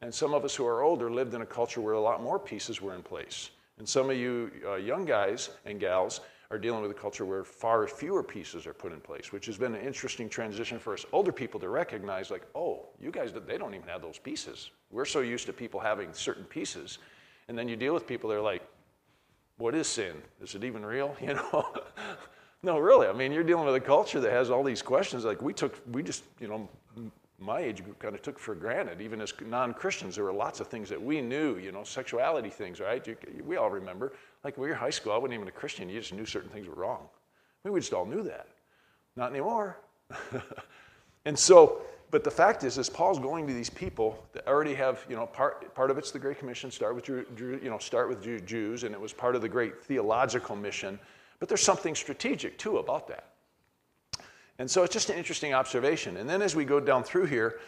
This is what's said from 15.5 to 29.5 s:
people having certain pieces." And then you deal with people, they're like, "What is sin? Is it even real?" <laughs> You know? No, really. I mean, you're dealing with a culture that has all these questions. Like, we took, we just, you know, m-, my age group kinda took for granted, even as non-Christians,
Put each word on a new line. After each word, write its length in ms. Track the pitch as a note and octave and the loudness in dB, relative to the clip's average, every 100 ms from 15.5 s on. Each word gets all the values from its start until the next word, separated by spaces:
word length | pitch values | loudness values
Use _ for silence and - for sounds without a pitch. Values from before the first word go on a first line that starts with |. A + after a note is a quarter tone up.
people 260 | - A#2 - | -8 -8 -4
having 320 | A2 G#2 F2+ | -2 -2 -4
certain 320 | E2 - - | -6 -6 -6
pieces." 540 | G2 D#3 - F2+ C#2+ - - - - _ - | -8 -8 -8 -8 -12 -16 -18 -20 -20 _ -10
And 100 | A#2 | -6
then 100 | A#2+ | -6
you 80 | A2+ | -2
deal 180 | B2+ | 0
with 120 | E3 - | 0 -2
people, 220 | B2 A2 | -6 -2
they're 140 | G#2 | 0
like, 200 | G#2+ F2+ - - _ _ _ _ _ _ _ _ | 0 -2 -8 -20 _ _ _ _ _ _ _ _
"What 180 | A2+ | 0
is 120 | D#3 - | 0 0
sin? 360 | - F#2+ D#2 - _ | -2 -4 -6 -16 _
Is 120 | - | -12
it 80 | G2 | -8
even 220 | B2 A2 | -6 -6
real?" 320 | G#2 B2 C#3+ C#3+ | -4 -2 -2 -4
<laughs> 40 | |
You 120 | C3 | -4
know? 380 | C#3 - - - - - - - E3+ - - - _ | -4 0 0 0 -6 -12 -14 -12 -12 -16 -20 -20 _
No, 160 | F3+ D#3+ | 0 4
really. 280 | E3 B3+ A2 | 10 10 8
I 80 | |
mean, 180 | G#2+ C3 | 2 0
you're 100 | D3+ | 0
dealing 220 | E3 E3+ | 4 4
with 100 | D3+ | 6
a 60 | C3+ | 2
culture 400 | C3 C#3 - E3 | 6 6 6 2
that 100 | A#2 | 4
has 200 | B2 B2 | 4 4
all 120 | B2 | 4
these 200 | C#3 A2 | 2 0
questions. 420 | - C3 G3 B2+ | 2 2 2 -2
Like, 160 | A2+ G2 | -2 0
we 140 | C3 | -2
took, 260 | - C#3 - A#2+ | -2 -2 -4 -8
we 120 | A#2+ | -6
just, 200 | F3 - - - | -4 -8 -10 -14
you 100 | A2 | -10
know, 200 | A2 G2+ - _ A2+ | -8 -10 -16 _ -16
m-, 120 | A2+ - _ _ | -16 -16 _ _
my 200 | G2 C3 | -6 -4
age 220 | D3+ F#2+ | -2 -6
group 180 | F#2 - | -10 -8
kinda 180 | A2 G2+ | -8 -6
took 200 | - C3+ | -10 -10
for 160 | - | -8
granted, 460 | F#2+ G2 C#3+ C#3+ E2+ | -6 -2 -2 -4 -6
even 200 | A2 A2 | -8 -6
as 120 | G#2 - | -8 -8
non-Christians, 720 | A2 | -6